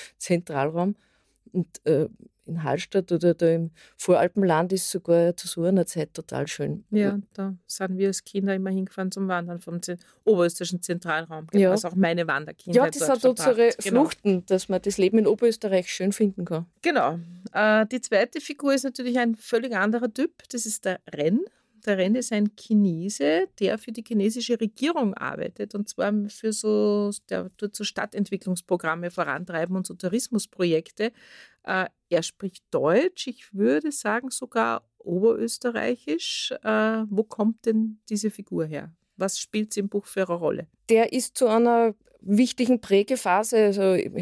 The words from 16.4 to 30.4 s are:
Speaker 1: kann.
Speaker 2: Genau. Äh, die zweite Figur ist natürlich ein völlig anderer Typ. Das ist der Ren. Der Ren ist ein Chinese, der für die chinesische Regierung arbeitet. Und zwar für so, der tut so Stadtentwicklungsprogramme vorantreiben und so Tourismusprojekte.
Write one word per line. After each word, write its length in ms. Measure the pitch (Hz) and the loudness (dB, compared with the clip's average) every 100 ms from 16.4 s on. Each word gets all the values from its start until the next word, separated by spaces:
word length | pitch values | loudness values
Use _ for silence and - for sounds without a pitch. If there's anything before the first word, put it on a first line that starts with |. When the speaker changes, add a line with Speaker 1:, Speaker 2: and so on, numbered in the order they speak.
| 175 | -6
Speaker 1:
kann. 220 | 165 170 _ | -6 -8 _
Speaker 2:
Genau. 360 | - 262 135 170 170 175 185 | 0 2 0 -2 -10 -16 -8
Äh, 340 | - 214 214 220 | 0 4 4 2
die 120 | 254 | -4
zweite 400 | - 202 247 320 | 0 2 2 -4
Figur 340 | - 285 277 | -10 -4 0
ist 120 | 269 262 | 0 0
natürlich 340 | 247 247 247 | -4 -2 0
ein 160 | 240 220 | 0 -2
völlig 400 | - 233 254 208 | -2 -2 0 0
anderer 380 | 202 226 240 | 0 0 -2
Typ. 300 | - 330 - - | -2 -4 -4 -10
Das 160 | 240 226 | -8 -6
ist 200 | - 190 | -4 -4
der 160 | 185 - | -6 -6
Ren. 280 | 147 151 226 403 _ _ _ - | -2 2 2 0 _ _ _ -2
Der 120 | 196 | 0
Ren 180 | 185 247 | 2 0
ist 180 | 247 | 0
ein 180 | 208 208 - | 0 -2 -4
Chinese, 880 | - 214 196 165 190 - 285 330 381 - | 0 2 4 0 -4 -2 0 2 0 -2
der 180 | 190 220 | -2 -2
für 140 | - | -6
die 100 | 226 - | -12 -2
chinesische 540 | 220 202 240 226 233 | 0 2 0 -2 -2
Regierung 540 | 220 - 285 330 214 | -2 -2 -2 0 -2
arbeitet. 640 | 190 135 143 - - 208 202 | -2 -8 -6 -8 -8 -8 -8
Und 120 | 208 | -8
zwar 240 | - 196 208 208 | -4 0 0 -2
für 240 | - 220 | -6 -6
so, 600 | 214 214 214 208 208 208 202 - | -2 0 2 2 0 -2 -6 -8
der 200 | 185 185 - | -8 -8 -10
tut 200 | 208 - | -10 -6
so 80 | |
Stadtentwicklungsprogramme 1300 | 202 - 208 - 196 190 185 180 - 180 165 165 175 | -8 -6 -6 -4 -4 -4 -4 -6 -2 -2 -2 -4 -4
vorantreiben 640 | 180 151 139 180 165 175 185 | -4 -4 -6 -6 -4 -2 -4
und 100 | 185 | -6
so 60 | |
Tourismusprojekte. 1160 | 180 180 226 - 220 | -8 -4 -4 -2 -4